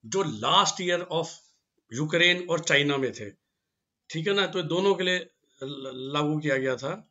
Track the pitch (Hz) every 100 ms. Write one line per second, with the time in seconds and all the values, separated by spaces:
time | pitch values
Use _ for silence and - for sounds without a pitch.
0 | 113 185 175 107 123 175 185 - 180 175
1 | 175 160 160 - _ _ _ _ _ 117
2 | 156 170 175 180 180 165 160 147 143 143
3 | 131 101 104 - _ _ _ _ _ _
4 | _ 160 165 202 185 180 156 165 196 180
5 | 180 180 165 _ _ _ 135 139 135 127
6 | 131 147 147 156 151 135 131 127 135 196
7 | -